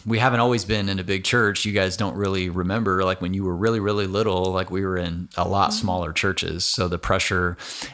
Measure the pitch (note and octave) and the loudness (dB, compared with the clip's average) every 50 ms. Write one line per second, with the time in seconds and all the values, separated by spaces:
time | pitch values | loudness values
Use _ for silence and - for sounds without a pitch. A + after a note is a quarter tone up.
0 | - A2 A2+ A2 A#2+ C3 A#2+ A#2 A#2 B2 B2 A#2 F#2+ F#2 A2 G#2+ G2+ G2 G2 F#2+ | -4 -2 0 2 2 4 4 4 4 4 2 2 0 0 -2 0 0 0 -2 -2
1 | F2+ E2+ G2 F#2+ F#2 - - A#2+ A#2 G#2 G2 - - G#2+ G2+ G2+ F#2+ F#2 F2+ - | -2 -2 -2 -2 0 0 2 4 4 2 2 0 -2 0 2 2 2 2 0 -2
2 | G#2+ G2 C2 G2 G2+ G2 F#2+ F#2+ F2+ F2+ E2+ F#2 F2 F2+ G2 A2+ A#2 G2 F#2 F#2 | -2 -2 -2 -2 -2 0 0 0 -2 -2 -2 -2 0 0 0 0 0 2 2 2
3 | F#2+ F#2 F#2 - F#2 F2+ F#2+ F#2+ G2 F#2 F2 F2 G2+ A2+ A#2 A2+ G2 G2+ G#2 G#2 | 2 2 0 0 -2 -2 -2 -2 -2 -2 -2 0 2 2 2 2 0 0 0 0
4 | G2+ F#2+ F#2+ G2+ A2 G#2+ F#2 F#2 F#2 F#2+ F#2 F#2 F#2 - F2+ F#2+ G2 F#2+ F#2 F2+ | 0 0 0 0 2 2 2 2 2 2 0 0 -2 -2 -2 -2 -2 0 -2 -2
5 | F2 E2+ E2+ E2+ F2+ - - - F2 F2+ G2 G2 G2 - G#3+ - - G2+ F2+ F2+ | -2 -2 -4 -6 -8 -6 -4 -2 -2 0 2 2 2 2 2 0 -2 0 0 -2
6 | F2 D#2+ D#2 - - G2 F#2 - - E2 D#2+ F2 - - - - F#2 F2+ E2+ E2+ | -2 -2 -2 0 0 0 0 -2 -2 -4 -4 -2 -2 -2 0 0 0 0 0 -2
7 | - - F#2+ F#2+ - - G2+ F#2 F2+ F2 F2 - - - - - - - | 0 0 0 2 2 2 0 2 0 0 -2 -4 -8 -12 -10 -10 -10 -8